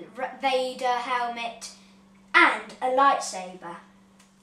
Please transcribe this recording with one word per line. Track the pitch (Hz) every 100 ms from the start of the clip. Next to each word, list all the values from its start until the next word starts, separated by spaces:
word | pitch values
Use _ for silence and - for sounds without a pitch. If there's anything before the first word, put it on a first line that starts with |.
| - -
R-, | 247 -
Vader | 269 254 254 214 254
helmet | 247 240 247 240 233 - - - - - - _ _ _
and | 349 311 - - -
a | 254
lightsaber. | 254 277 - - 190 180 185 170 180 - _ _ _ _ _